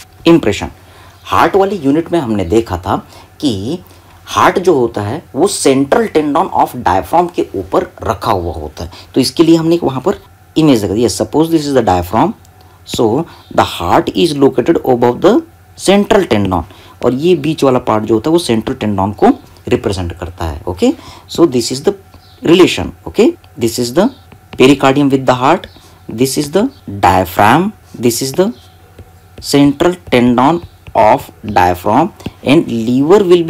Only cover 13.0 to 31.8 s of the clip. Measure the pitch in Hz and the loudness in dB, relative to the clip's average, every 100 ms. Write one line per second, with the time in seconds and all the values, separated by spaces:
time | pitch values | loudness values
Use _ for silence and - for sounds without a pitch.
13 | 117 127 165 - - - 104 - 85 123 | 0 0 -4 -12 -8 -4 -2 -4 -2 0
14 | - - 175 143 135 131 120 165 - 120 | 0 -2 -2 2 0 2 0 0 0 2
15 | 120 120 160 277 330 - - - - 202 | 2 2 2 2 -2 -10 -20 -6 0 2
16 | 202 214 180 107 95 90 - - - - | 2 0 0 0 0 -4 -6 -14 -20 -6
17 | 123 127 170 170 143 156 139 127 - 110 | -2 0 0 0 0 -2 0 0 0 -2
18 | 110 110 156 170 - 113 107 131 107 98 | 0 0 2 0 0 -2 -4 -4 -4 -2
19 | 98 98 208 - - - - 123 - 92 | -4 0 2 2 -4 -16 -4 -2 -2 -4
20 | 87 - 85 - 85 71 - 90 247 - | -6 -8 -12 -8 -8 -8 -10 -4 -2 -2
21 | - - - - 165 127 117 131 185 196 | -8 -20 -8 2 2 2 -4 -4 -4 -4
22 | - - - - - 185 156 - - - | -8 -20 -20 -6 2 4 4 2 -8 -10
23 | - 82 254 349 - - 113 120 120 135 | -6 0 0 0 -8 -6 -4 -4 -4 0
24 | 226 - - - _ - 131 139 135 135 | 0 -2 -18 -20 _ 2 4 4 2 2
25 | 139 135 131 127 131 175 - - - - | 2 0 0 0 2 0 -2 -20 -20 -20
26 | - 110 135 143 143 180 262 - - 101 | -10 -4 -2 -2 -2 -2 -2 -6 -14 -2
27 | 95 92 95 - 104 143 196 - - - | 0 2 0 2 2 2 0 -6 -16 -4
28 | 120 120 135 143 196 247 - - - - | -2 -2 -2 -2 -2 -4 -14 -20 -20 -20
29 | - - - - - 143 143 139 180 180 | -20 -20 -20 -16 -2 2 4 2 0 -2
30 | - 123 120 233 135 170 - - - - | -2 2 2 4 2 0 -4 -20 -6 2
31 | 107 135 - - 107 104 90 90 | 4 4 -2 -14 -4 0 0 0